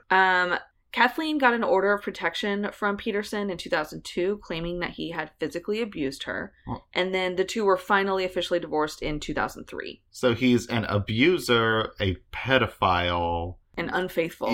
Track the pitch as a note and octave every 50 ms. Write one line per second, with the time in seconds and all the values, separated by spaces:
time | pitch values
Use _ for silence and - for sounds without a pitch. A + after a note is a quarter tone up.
0 | - - F#3 F#3+ F#3+ F#3 F#3 F3+ F3+ F3+ F3 - - - _ _ _ _ - A#3+
1 | A#3 B3 - D#4 D#4 D#4 D4+ D4 C4+ A#3+ A#3 A#3 A3+ - F#3+ F#3+ F#3+ G3+ G3+ G3+
2 | - G#3 - - F#3 E3 - - - G#3 G3+ G3+ G#3 G3+ - - G#3+ G3+ G3+ G3+
3 | - A3+ G3 G#3 G#3 - A3 G#3 G3+ G3 F3 E3 - D#3 E3+ D#3 D#3 - E3 D#3+
4 | - - - F3+ F3 G3 G#3 G#3 - - F3 E3 E3 F3 F3 F3 E3+ - - D#3
5 | D#3 D#3+ E3 D#3+ D#3 - _ - E3 D3+ - E3+ - G#3+ G#3 A3 A#3 G#3 - E3
6 | C#3 C3+ C#3 - - - F#2 - - - _ _ - A#2 A#2 - - _ - F3
7 | F3+ F#3 F#3+ F#3 F#3 F#3 F3+ F3+ F#3 - - A3+ G#3 G3 F#3 F3+ - - G#3 G3
8 | G3 G3 F#3+ F#3+ F#3 F#3 - F#3 F3 - F3+ E3+ E3 D#3 D3+ D3+ D3+ D3+ - -
9 | - D#3 D3+ D3+ - - D3 B2 G#2 - - - - - - - - - - -
10 | _ _ - - - B2 A2+ - B2+ B2+ B2 A2+ A2+ - A#2 A#2 G2+ - G2+ G2+
11 | G2 - G#2+ A2+ C#3 F3 F#3 E3 - B2 A#2+ A#2 A2+ A2+ A2 A2 A2 - - -
12 | G#2 F#2+ F2+ - _ _ - - - B2 C3+ B2+ A2+ - - - G#2 F#2+ F2+ F2
13 | F2 F2 F2 F2 E2+ E2+ E2+ E2+ E2+ F2+ - - _ _ - E3+ E3+ - - F3
14 | F#3 F3 - E3+ E3 E3 - - - A2